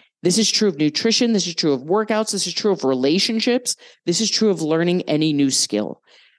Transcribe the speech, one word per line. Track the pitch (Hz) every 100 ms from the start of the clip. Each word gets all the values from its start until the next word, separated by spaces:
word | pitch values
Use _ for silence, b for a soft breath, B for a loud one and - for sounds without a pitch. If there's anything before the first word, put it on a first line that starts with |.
| b _
This | 180 185
is | 220
true | - 214
of | 147
nutrition. | 151 - 226 214 240
This | 220 175
is | 165
true | 160
of | 135
workouts. | 143 202 214 220 220
This | 202 180
is |
true | 165 220
of | 185
relationships. | 135 131 135 170 - 226 247 240 247 - B B -
This | 170
is | 214
true | - 220
of | 175
learning | 156 160 175 180 -
any | 151 156
new | 147 139
skill. | 131 - 104 104 - b b b